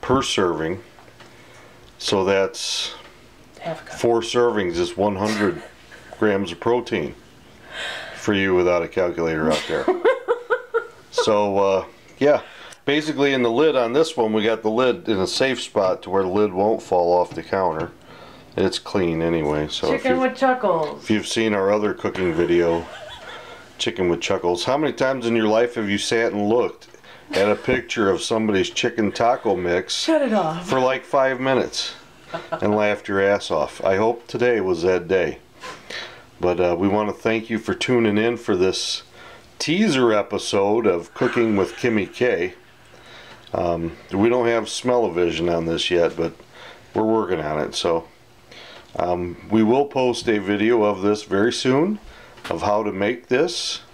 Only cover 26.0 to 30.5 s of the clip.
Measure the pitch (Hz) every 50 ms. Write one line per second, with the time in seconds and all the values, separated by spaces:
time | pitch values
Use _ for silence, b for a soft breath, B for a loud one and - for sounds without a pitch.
26 | - - 120 113 113 117 - 104 104 104 113 123 110 90 - - - - - -
27 | B B B B B B - 92 98 104 104 104 - - 127 127 117 - - 120
28 | 107 95 92 87 - - 117 110 110 107 101 95 90 - - - - 120 - -
29 | 110 101 - - 117 117 - - - 113 98 90 90 87 87 90 - - - -
30 | - - 330 302 285 247 214 208 175 156